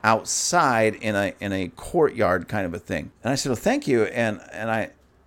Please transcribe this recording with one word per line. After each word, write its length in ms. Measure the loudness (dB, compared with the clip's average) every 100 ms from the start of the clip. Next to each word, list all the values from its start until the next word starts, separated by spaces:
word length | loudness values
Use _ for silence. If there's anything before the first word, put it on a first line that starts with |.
outside 920 | 4 2 0 -4 0 2 4 4 2 2
in 200 | -2 0
a, 180 | 0 -2
in 140 | -4
a 160 | -4 -4
courtyard 760 | -8 -4 2 2 2 2 2 -2
kind 180 | -4 -4
of 80 |
a 60 | -6
thing. 320 | -6 -6 -6 _
And 80 | -4
I 40 | -4
said, 140 | -2
"Well, 60 | -2
thank 320 | 0 0 2
you." 160 | 2
And, 380 | 2 0 -2 -4 -10
and 180 | -10 -4
I, 220 | -4 -4 _ _ _